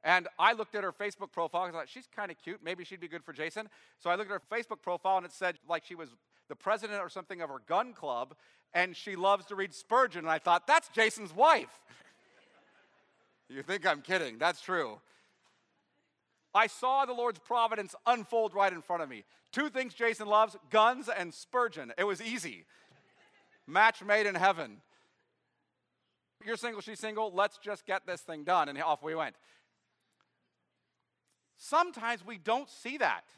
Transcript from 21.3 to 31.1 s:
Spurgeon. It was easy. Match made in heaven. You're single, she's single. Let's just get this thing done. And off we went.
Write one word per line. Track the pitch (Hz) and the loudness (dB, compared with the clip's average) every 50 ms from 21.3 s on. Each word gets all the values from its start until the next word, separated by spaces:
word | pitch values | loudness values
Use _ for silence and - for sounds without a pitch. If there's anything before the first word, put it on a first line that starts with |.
Spurgeon. | 156 - - _ - 254 240 226 156 156 135 117 117 | -10 -14 -18 _ 0 0 0 0 -2 -8 -12 -10 -2
It | - 190 | -2 0
was | 208 196 165 | 0 0 -4
easy. | 185 226 233 247 - 160 110 87 80 _ _ _ _ _ _ _ _ _ _ _ _ _ _ _ _ _ _ _ _ | -4 -6 -6 -6 -6 -8 -10 -12 -18 _ _ _ _ _ _ _ _ _ _ _ _ _ _ _ _ _ _ _ _
Match | - 151 190 214 226 220 - | 0 4 6 6 6 6 2
made | 190 202 208 214 214 | 0 2 4 4 4
in | 208 190 | 2 0
heaven. | 170 180 196 190 165 151 117 104 92 _ _ _ _ _ _ _ _ _ _ _ _ _ _ _ _ _ _ _ _ _ _ _ _ _ _ _ _ _ _ _ _ 214 | 4 4 4 4 2 -4 -12 -12 -20 _ _ _ _ _ _ _ _ _ _ _ _ _ _ _ _ _ _ _ _ _ _ _ _ _ _ _ _ _ _ _ _ -8
You're | 208 233 | -8 -6
single, | 208 - 240 226 202 | -4 -6 -6 -8 -8
she's | 185 220 214 185 | -10 -12 -12 -8
single. | - 220 214 214 220 214 | -8 -6 -4 -4 -4 -2
Let's | 180 180 202 214 - - | 2 2 0 0 0 -6
just | - 208 208 - - | -10 -10 -10 -10 -6
get | - 190 190 _ | -4 -4 -4 _
this | - 175 175 - | -6 -10 -10 -10
thing | - 165 156 147 | -12 -12 -8 0
done. | 175 180 175 151 | 2 2 2 2
And | 143 143 143 | 0 -2 -4
off | 139 160 151 - 147 | 0 0 0 -2 -2
we | 156 160 | -6 -4
went. | 160 156 127 - _ _ _ _ _ _ _ _ _ _ _ _ _ _ _ _ _ _ _ _ _ _ _ _ _ _ _ _ _ _ _ _ _ _ _ | -4 -4 -6 -6 _ _ _ _ _ _ _ _ _ _ _ _ _ _ _ _ _ _ _ _ _ _ _ _ _ _ _ _ _ _ _ _ _ _ _